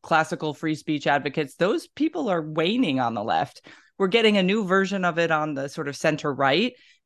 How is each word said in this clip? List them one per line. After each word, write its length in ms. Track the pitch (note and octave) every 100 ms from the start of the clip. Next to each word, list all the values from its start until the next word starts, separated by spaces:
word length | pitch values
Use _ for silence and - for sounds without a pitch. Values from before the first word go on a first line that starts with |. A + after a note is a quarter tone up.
classical 520 | - D#3+ D#3 E3+ D#3
free 200 | C#3 D#3+
speech 320 | D#3 - D3+ D#3
advocates. 500 | C#3+ C#3 D3+ D3 -
Those 320 | F3 D#4+ -
people 420 | - D#4+ E4+ B3+
are 100 | F3
waning 600 | D#3 D#3 E3 A#3+ A3 C3
on 120 | A#2+
the 100 | A2+
left. 440 | G#2+ E2 A#2+ - - - _ -
We're 100 | F#3+
getting 300 | A3+ A3 G#3
a 40 |
new 220 | F#3 G#3+
version 400 | F#3+ F#3+ F#3+ G3
of 140 | F3+ E3
it 120 | E3
on 220 | D#3 D3+
the 160 | C#3 C#3+
sort 200 | - C#3+
of 80 | C#3
center 360 | E3 D#3 D3+
right. 400 | C3 C3+ D3+ A#3+ - _ _